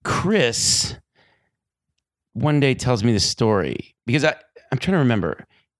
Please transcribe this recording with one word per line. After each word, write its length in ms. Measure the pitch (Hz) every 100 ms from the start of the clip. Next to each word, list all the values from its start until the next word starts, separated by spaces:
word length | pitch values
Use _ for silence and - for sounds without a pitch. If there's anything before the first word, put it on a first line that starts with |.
| -
Chris 920 | - 180 208 123 110 - - - - - _ _ _ _ _ _ _ _ _ _ _ _
one 280 | 110 147 147
day 120 | 135
tells 300 | 127 127 120
me 80 | 117
the 80 | 107
story 760 | - - 113 104 73 - - _ -
because 180 | 143
I, 100 | 151 - _ - -
I'm 60 | 127
trying 160 | -
to 60 | 190
remember 460 | 131 110 82 - - _ _ _